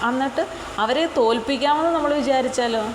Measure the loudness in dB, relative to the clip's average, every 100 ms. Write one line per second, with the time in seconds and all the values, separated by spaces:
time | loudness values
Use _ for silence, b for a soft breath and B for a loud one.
0 | -2 0 -2 -2 -4 B B -4 0 0
1 | 0 2 2 2 0 0 2 2 2 0
2 | 0 0 2 2 2 0 0 0 -2